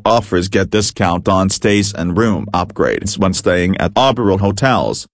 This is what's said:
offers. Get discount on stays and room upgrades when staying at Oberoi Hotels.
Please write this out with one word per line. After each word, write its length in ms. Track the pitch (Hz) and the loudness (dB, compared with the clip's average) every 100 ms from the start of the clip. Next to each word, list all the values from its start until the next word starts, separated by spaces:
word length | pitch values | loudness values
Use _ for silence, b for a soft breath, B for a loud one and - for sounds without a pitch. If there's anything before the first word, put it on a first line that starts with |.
| 107 | 2
offers. 420 | 117 - 90 95 | 0 2 -2 0
Get 220 | 98 92 | -2 0
discount 580 | 104 98 - 90 90 104 | 0 -2 -2 0 0 2
on 220 | 92 95 | 2 2
stays 420 | - 107 104 101 | 0 2 2 0
and 240 | 98 87 87 | -4 -2 0
room 300 | 113 85 - | 0 0 -2
upgrades 640 | 90 - - 65 - - - | -4 -4 -2 -2 0 -4 -2
when 160 | 95 | 0
staying 440 | - 95 90 90 95 | 0 0 0 0 0
at 180 | 87 117 | 0 2
Oberoi 440 | 135 123 101 95 | 2 2 0 2
Hotels. 680 | 101 101 135 104 57 - - | 0 0 0 2 -2 -4 -10